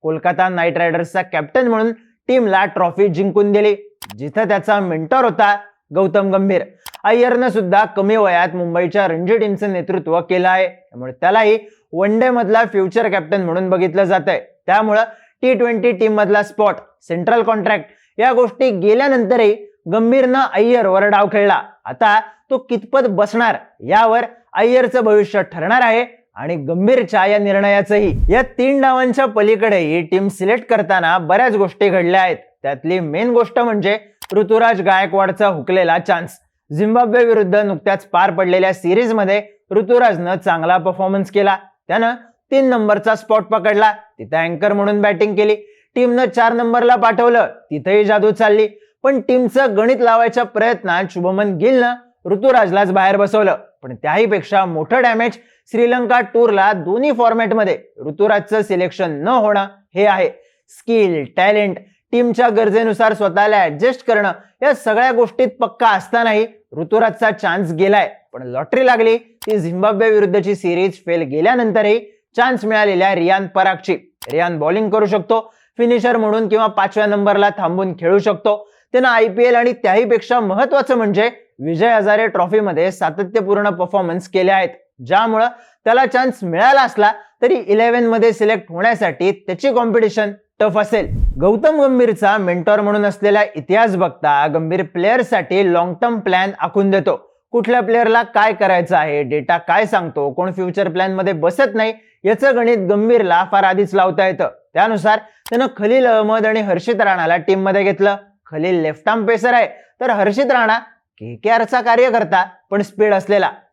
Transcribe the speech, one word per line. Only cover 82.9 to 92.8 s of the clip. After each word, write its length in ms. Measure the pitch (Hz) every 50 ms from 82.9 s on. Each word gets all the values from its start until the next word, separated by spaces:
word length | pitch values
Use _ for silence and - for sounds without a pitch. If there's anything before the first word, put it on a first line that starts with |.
सातत्यपूर्ण 800 | 185 185 190 160 156 180 202 180 208 226 196 190 208 208 208 208
परफॉर्मन्स 580 | 185 175 180 175 - 202 185 175 165 180 180 -
केले 240 | - 185 185 185
आहेत, 160 | 196 190 185 170 - - _ _ _ _ 123
ज्यामुळं 420 | 120 180 202 226 226 220 220 226 240 240 - - _ _ _ _
त्याला 200 | 214 233 254 262
चान्स 360 | - 254 247 254 262 247 -
मिळाला 400 | 202 175 165 170 214 254 277 269
असला 300 | 262 240 - 214 208 208 220 - - _ _ _
तरी 120 | 240 254 370
इलेव्हन 520 | 254 202 185 202 214 226 233 233 240 240
मध्ये 260 | 226 226 226 220 233
सिलेक्ट 380 | 208 - 220 214 220 190 175 -
होण्यासाठी 600 | 165 170 196 233 226 214 214 175 151 - 175 190 196 196 _
त्याची 260 | - 185 175 - 277
कॉम्पिटिशन 600 | 233 240 240 233 202 233 226 208 214 220 214 202 202 202 _ _ _ _
टफ 180 | 208 214 175 214
असेल. 300 | 208 208 226 214 170 - - - - - - -
गौतम 400 | 147 190 220 214 285 311 311 302
गंभीरचा 560 | 277 269 262 247 247 233 208 - 208 196 208
मेंटॉर 440 | 220 196 180 175 180 165 196 208 214